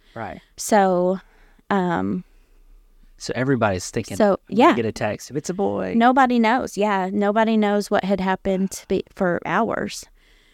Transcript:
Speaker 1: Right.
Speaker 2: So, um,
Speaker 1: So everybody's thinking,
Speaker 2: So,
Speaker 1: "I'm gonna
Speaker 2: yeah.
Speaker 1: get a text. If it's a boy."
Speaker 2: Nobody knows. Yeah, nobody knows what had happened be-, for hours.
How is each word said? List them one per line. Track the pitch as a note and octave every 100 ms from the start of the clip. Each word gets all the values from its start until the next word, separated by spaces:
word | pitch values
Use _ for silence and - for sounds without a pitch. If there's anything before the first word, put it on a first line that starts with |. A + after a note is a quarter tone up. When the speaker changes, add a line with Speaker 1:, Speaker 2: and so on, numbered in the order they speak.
| _
Speaker 1:
Right. | - G#2 - _ -
Speaker 2:
So, | - G#3+ F#3+ F3+ F3+ F#3+ - _ - _ -
um, | G3+ F3+ E3 F#2+ F#3 - _ _ _ _ - _ _ - -
Speaker 1:
So | - -
everybody's | C3 C3 G#2+ F#2 -
thinking, | - - F#2+
Speaker 2:
So, | G#3 F#3+ -
Speaker 1:
"I'm | G3
gonna | D4
Speaker 2:
yeah. | B3
Speaker 1:
get | A3
a |
text. | - A2 G2+ -
If | C3
it's | -
a | F3+
boy." | G3+ G3+ F#3+ A3+
Speaker 2:
Nobody | A#3 B3+ B3+ B3
knows. | A3 B3+ - -
Yeah, | G#3 G3 F#3
nobody | G3+ G3+ G#3 A3 A3
knows | G#3 G#3 G3
what | G3+
had | F#3 G3+
happened | F#3 F#3 - F#3+ F#3+ - -
be-, | F#3+ - -
for | F#3 E3+
hours. | - F3 A3 - G3+ - - _ _ _ _